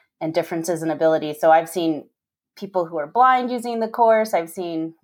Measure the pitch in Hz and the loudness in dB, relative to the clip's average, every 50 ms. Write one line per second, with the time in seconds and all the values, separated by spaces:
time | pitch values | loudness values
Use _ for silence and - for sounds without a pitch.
0 | _ _ _ _ 170 160 160 170 165 - 175 170 160 185 175 160 165 160 156 147 | _ _ _ _ -8 -4 -2 -2 -2 -2 -4 -6 -4 -4 -4 -4 -4 -4 -2 0
1 | 165 160 160 156 156 151 151 - - 165 160 165 165 160 - 185 170 165 156 143 | 2 2 2 0 -2 -6 -4 0 4 4 6 4 4 0 -4 -4 -2 -2 -2 -4
2 | - - _ _ _ _ _ _ _ _ _ - 202 196 - 185 170 165 170 160 | -8 -14 _ _ _ _ _ _ _ _ _ -16 -12 -6 -4 -4 -4 -4 -4 -8
3 | 147 151 - 233 254 262 254 254 247 247 247 247 233 247 233 226 226 226 226 - | -8 -2 0 2 4 4 4 2 0 -2 -6 -6 -6 -6 -4 -4 -4 -4 0 2
4 | 233 226 220 220 220 220 208 175 170 165 - 190 180 170 165 160 160 160 160 _ | 4 4 6 4 2 0 0 -2 -2 -4 -8 -8 -8 -6 -4 -4 -6 -6 -8 _